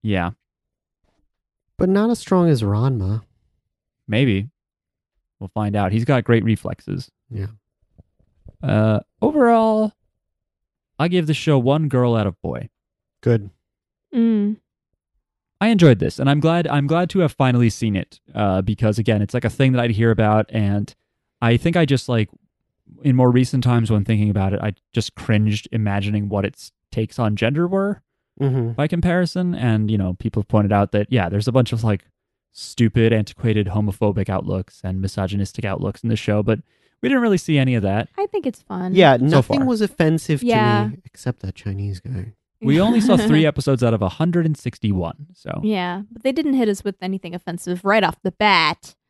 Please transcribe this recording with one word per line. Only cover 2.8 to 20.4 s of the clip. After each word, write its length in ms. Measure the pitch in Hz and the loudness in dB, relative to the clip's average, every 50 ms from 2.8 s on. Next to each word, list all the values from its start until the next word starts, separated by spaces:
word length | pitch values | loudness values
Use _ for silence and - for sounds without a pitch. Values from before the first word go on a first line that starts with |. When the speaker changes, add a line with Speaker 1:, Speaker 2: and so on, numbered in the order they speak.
| 120 135 131 113 95 95 104 113 - _ _ _ _ _ _ _ _ _ _ _ _ _ _ _ _ | 0 0 -2 -2 -2 -4 -4 -4 -6 _ _ _ _ _ _ _ _ _ _ _ _ _ _ _ _
Speaker 1:
Maybe. 420 | - 107 117 139 127 101 95 104 143 _ _ _ _ _ _ _ _ _ _ _ _ _ _ _ _ _ _ | -4 -2 0 2 2 0 0 -2 -6 _ _ _ _ _ _ _ _ _ _ _ _ _ _ _ _ _ _
We'll 80 | 98 92 _ | -18 -10 _
find 200 | 107 104 104 101 | -4 -4 -2 -2
out. 160 | 104 101 92 | -2 -2 0
He's 120 | 101 113 117 | 0 -2 0
got 180 | - 143 123 | 0 0 0
great 220 | - - 117 113 - | 2 2 2 2 2
reflexes. 680 | 113 107 - - - - _ _ - 98 92 - _ _ _ _ _ | 0 -2 -2 -4 -10 -10 _ _ -10 -10 -10 -10 _ _ _ _ _
Speaker 2:
Yeah. 180 | 120 104 98 104 110 _ _ _ _ _ _ _ _ _ _ _ _ _ _ _ _ _ _ - _ _ | -10 -10 -10 -10 -12 _ _ _ _ _ _ _ _ _ _ _ _ _ _ _ _ _ _ -20 _ _
Speaker 1:
Uh, 380 | - 143 - 107 110 110 107 104 - _ _ _ | -4 -2 0 2 2 2 0 -2 -4 _ _ _
overall, 720 | 214 269 311 302 254 233 233 226 220 220 214 214 220 208 _ _ _ _ _ _ _ _ _ _ _ _ _ _ _ _ _ _ _ _ _ - | -2 0 2 4 4 4 4 4 2 2 0 0 -2 -4 _ _ _ _ _ _ _ _ _ _ _ _ _ _ _ _ _ _ _ _ _ -4
I 100 | 147 175 | -2 0
give 180 | 180 185 160 | 0 0 0
the 80 | 151 151 | 0 -2
show 240 | 143 - 160 147 135 | -2 0 2 2 2
one 300 | 120 127 139 160 160 143 | 2 2 2 2 0 0
girl 260 | 135 127 123 123 117 | 0 0 2 2 2
out 120 | 113 104 | 0 0
of 140 | 98 87 _ | -2 -4 _
boy. 260 | - 82 64 60 - - _ _ _ _ _ _ _ _ _ _ | -8 -8 -8 -8 -10 -14 _ _ _ _ _ _ _ _ _ _
Speaker 2:
Good. 280 | - 120 117 110 101 98 _ _ _ _ _ _ _ _ _ _ _ _ 359 | 0 0 0 0 -2 -8 _ _ _ _ _ _ _ _ _ _ _ _ -2
Speaker 3:
Mm. 420 | 240 226 226 220 208 202 208 220 - _ _ _ _ _ _ _ _ _ _ _ _ _ _ _ _ _ _ _ _ | 0 2 2 2 0 0 -2 -4 -8 _ _ _ _ _ _ _ _ _ _ _ _ _ _ _ _ _ _ _ _
Speaker 1:
I 80 | 190 226 | 0 2
enjoyed 300 | 233 190 170 147 120 90 | 4 6 8 6 6 6
this, 180 | - 123 - - | 2 -4 -2 -2
and 100 | 131 139 | 0 0
I'm 120 | 143 151 | 2 2
glad, 260 | 156 160 165 175 170 | 2 2 0 0 -2
I'm 200 | - 143 143 139 | 0 -2 -2 0
glad 220 | 139 160 170 180 165 | 0 0 0 -2 -2
to 100 | - 190 | 0 0
have 120 | 175 143 | 0 0
finally 380 | - _ 139 127 123 120 120 113 | 0 _ 0 2 4 4 2 2
seen 240 | - - 120 110 101 | 0 0 -4 -2 -2
it, 240 | 92 - _ - _ _ _ - | -2 -4 _ -16 _ _ _ -4
uh, 280 | 104 107 98 92 95 | -2 0 0 0 0
because, 360 | 95 101 104 - 120 107 104 113 | 0 -2 -2 0 0 0 0 0
again, 240 | 107 - 110 104 | 0 0 0 0
it's, 100 | 104 - - | 0 -2 -2
like, 100 | 123 113 | -2 -2
a 60 | 113 | -4
thing 220 | - - 135 131 | 0 2 2 2
that 80 | 131 123 | 2 0
I'd 120 | 120 120 | 0 0
hear 180 | 110 98 117 117 | 0 2 2 2
about, 360 | 113 - 110 107 107 107 | 2 2 2 2 2 2